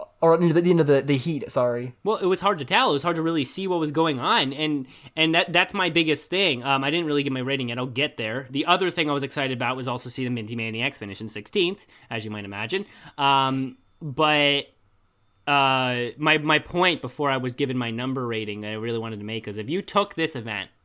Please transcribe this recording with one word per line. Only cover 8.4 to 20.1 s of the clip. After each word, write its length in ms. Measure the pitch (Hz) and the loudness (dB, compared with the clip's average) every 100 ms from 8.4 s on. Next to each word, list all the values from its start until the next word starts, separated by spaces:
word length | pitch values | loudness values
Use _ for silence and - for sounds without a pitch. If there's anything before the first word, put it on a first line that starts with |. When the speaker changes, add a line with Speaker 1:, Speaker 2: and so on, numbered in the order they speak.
| 123 | -6
Speaker 2:
The 160 | 139 156 | -4 2
other 240 | 180 185 | 2 2
thing 200 | 175 151 | 0 0
I 40 | |
was 100 | 143 | 0
excited 340 | 135 - 135 127 | -2 -4 -4 -2
about 180 | 123 131 | -2 -4
was 140 | 127 | -4
also 200 | 123 123 | -6 -6
see 140 | 120 | -6
the 60 | 127 | -4
Minty 260 | 123 107 117 | -4 -6 -6
Maniacs 420 | 113 110 131 - | -6 -4 -6 -6
finish 220 | 101 98 | -12 -12
in 80 | 110 | -10
sixteenth, 580 | 107 104 208 175 - - _ _ | -12 -4 -2 0 -2 -14 _ _
as 140 | 117 | -8
you 80 | 107 | -8
might 140 | 107 101 | -10 -10
imagine. 400 | 101 113 190 - - - - | -8 -4 -6 -6 -16 -20 0
Um, 600 | 139 139 135 135 131 - _ _ | 4 4 4 0 -6 -10 _ _
but, 680 | 156 127 156 151 143 143 - _ _ _ _ _ _ _ - | -10 0 2 4 4 2 -2 _ _ _ _ _ _ _ 0
uh, 640 | 143 135 131 127 123 120 - | 4 4 4 0 -2 -4 -2
my, 200 | 156 156 | 2 2
my 220 | 151 151 | 4 2
point 420 | - 175 180 160 | 2 2 2 2
before 280 | 127 - 143 | -6 -4 -2
I 60 | 135 | 0
was 200 | 127 120 | -2 -2
given 220 | 135 127 | -2 0
my 140 | 120 | -2
number 340 | 113 127 131 123 | -4 -4 -4 -4
rating 360 | 113 107 104 | -4 -4 -6
that 80 | 107 | -6
I 60 | 110 | -6
really 240 | 117 117 | -4 -4
wanted 200 | 110 107 | -4 -8
to 60 | 104 | -8
make 240 | 110 107 | -8 -8
is 80 | 104 | -8
if 120 | 107 | -4
you 120 | 175 | -4
took 340 | 202 208 202 | 0 0 0